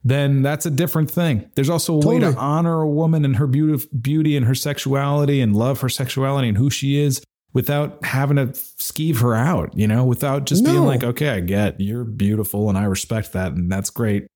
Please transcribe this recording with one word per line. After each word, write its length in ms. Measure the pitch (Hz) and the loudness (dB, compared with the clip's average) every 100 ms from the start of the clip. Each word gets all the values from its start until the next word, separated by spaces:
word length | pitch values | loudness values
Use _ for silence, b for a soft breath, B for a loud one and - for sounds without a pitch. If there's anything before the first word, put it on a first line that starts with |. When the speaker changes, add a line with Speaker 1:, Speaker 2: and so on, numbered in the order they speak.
Speaker 1:
then 380 | 120 139 143 139 | 0 0 2 2
that's 240 | 135 147 175 | 0 -2 -4
a 40 | |
different 400 | 139 170 160 156 | -2 -2 0 -2
thing. 380 | - 170 117 - | 0 0 -2 -4
There's 160 | - 135 | -2 0
also 240 | 170 - | 0 0
a 120 | 156 147 | 2 2
way 100 | - | 4
to 80 | 165 | 2
Speaker 2:
Totally. 100 | 127 | 0
Speaker 1:
honor 460 | 135 151 170 165 | -2 0 0 0
a 60 | 156 | 0
woman 340 | 147 160 160 | 0 2 2
and 120 | 143 120 | 2 2
her 100 | 147 | 2
beauty, 360 | 135 156 151 - 131 | 2 2 0 -2 -6
beauty 380 | 120 156 156 147 | -2 0 2 2
and 80 | |
her 100 | 120 | 2
sexuality 880 | 131 147 139 135 139 143 143 147 143 | 0 -2 -4 -2 0 0 2 2 2
and 160 | 117 101 | 2 2
love 240 | 120 135 | 2 0
her 80 | 127 | -2
sexuality 600 | - 127 - 135 139 123 | -4 -6 -2 -2 0 0
and 100 | 101 | 2
who 100 | 135 | 0
she 300 | - 135 139 | 0 -2 0
is 240 | 147 127 - _ _ | 0 -2 -8 _ _
without 480 | 131 123 143 147 - | -2 0 -2 -2 -6
having 320 | - 131 139 143 | -4 -2 2 2
to 100 | 131 | 0
skeeve 760 | 127 - - - - 160 135 | -6 -14 -10 -10 -4 -2 2
her 140 | 120 | 2
out, 420 | 113 135 151 78 - | 2 0 0 -2 -2
you 100 | 107 | 0
know, 180 | 110 | 2
without 400 | 127 120 147 139 135 | 2 0 0 -2 0
just 180 | 170 | 2
being 120 | 269 - | 4 4
Speaker 2:
No. 80 | |
Speaker 1:
like, 180 | - 131 | 4 2
"Okay, 240 | 120 120 147 | -2 -2 -2
I 120 | 104 | -2
get 400 | 87 98 101 85 | 0 0 0 -2
you're 240 | 98 117 | -4 -4
beautiful 640 | 117 107 101 107 101 104 107 | -6 -2 0 0 -2 -2 0
and 60 | 95 | 0
I 60 | |
respect 480 | 104 95 - 113 104 | 0 -2 -2 -4 -4
that 200 | 92 92 | -4 -4
and 200 | 76 87 | -2 -2
that's 160 | 95 95 | -2 -4
great." 360 | - 113 101 - | -2 -2 -2 -4